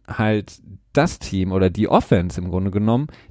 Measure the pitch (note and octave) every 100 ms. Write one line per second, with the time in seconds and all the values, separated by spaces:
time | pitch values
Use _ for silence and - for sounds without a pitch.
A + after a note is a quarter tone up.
0 | - - A2 G#2+ - - - F#2+ _ C#3
1 | - - - G2 F#2 F#2 F#2 F2+ G#2 F#3+
2 | - G2+ F2 - F2+ F2+ G2 G2+ G#2+ A#2+
3 | D3+ - -